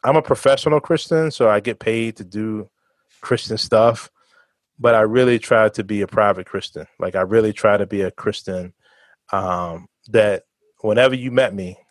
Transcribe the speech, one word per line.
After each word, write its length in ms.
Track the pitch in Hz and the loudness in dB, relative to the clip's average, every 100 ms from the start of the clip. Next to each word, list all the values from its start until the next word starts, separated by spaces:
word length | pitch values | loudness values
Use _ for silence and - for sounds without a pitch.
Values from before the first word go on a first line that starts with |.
I'm 120 | - 151 | 2 0
a 60 | |
professional 580 | 151 135 135 135 - 151 | 2 0 2 2 2 0
Christian, 500 | - 165 - 165 160 | 0 -4 0 -2 -2
so 180 | - 117 | 0 2
I 120 | 104 | 2
get 180 | 104 110 | 0 -6
paid 380 | - 113 113 110 | -4 -4 -4 -8
to 80 | |
do 440 | 92 101 110 107 104 _ _ _ _ _ | -12 -8 -6 -8 -10 _ _ _ _ _
Christian 360 | - 123 - 110 | -4 -4 -2 -8
stuff, 540 | - 110 117 113 - _ _ _ _ _ _ _ | 0 4 4 2 -10 _ _ _ _ _ _ _
but 160 | 120 | 2
I 60 | 113 | 4
really 360 | 107 117 127 120 | 4 4 2 2
try 300 | - 117 110 | 2 4 4
to 140 | - | 0
be 180 | 98 104 | -6 -4
a 40 | 98 | -2
private 400 | - 104 92 92 | 0 0 0 -4
Christian. 400 | 98 - - 80 _ | -10 -10 -16 -18 _
Like, 160 | 92 | -6
I 80 | 95 | -2
really 300 | 92 110 110 | 0 2 0
try 240 | 101 107 104 | 0 2 2
to 100 | 95 | 0
be 160 | 101 | -4
a 80 | 95 | -4
Christian, 640 | - - 107 - 92 90 _ _ _ _ _ _ | -4 -6 -6 -8 -10 -10 _ _ _ _ _ _
um, 560 | 98 95 90 87 82 87 _ - | -4 -2 -4 -6 -10 -16 _ -2
that 360 | 113 104 95 _ _ _ _ | 2 2 0 _ _ _ _
whenever 340 | 107 107 131 | -2 2 2
you 160 | 127 127 | 2 -2
met 240 | 123 127 | 0 0
me 240 | 98 92 92 _ | -2 -10 -14 _